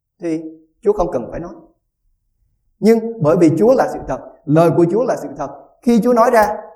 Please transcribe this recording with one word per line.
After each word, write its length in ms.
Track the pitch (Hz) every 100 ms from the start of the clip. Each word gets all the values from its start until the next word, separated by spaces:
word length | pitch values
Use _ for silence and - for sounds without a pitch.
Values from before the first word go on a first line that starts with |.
| _ _
thì 220 | 175 160 160 - _ _
Chúa 120 | 202
không 180 | 202 175
cần 160 | 131 107
phải 100 | 110
nói. 120 | 170 - - _ _ _ _ _ _ _ _ _ _ -
Nhưng 440 | 196 226 226 -
bởi 140 | 147 185
vì 140 | 160 -
Chúa 160 | 214
là 140 | 254 151
sự 60 | - -
thật, 120 | 135 - -
lời 260 | - 156 170 151
của 100 | 170
Chúa 140 | 196
là 120 | 247 156
sự 120 | 143 -
thật, 140 | 135 - - _
khi 180 | - 233
Chúa 80 | 233
nói 180 | 240 240
ra, 260 | 233 208 - -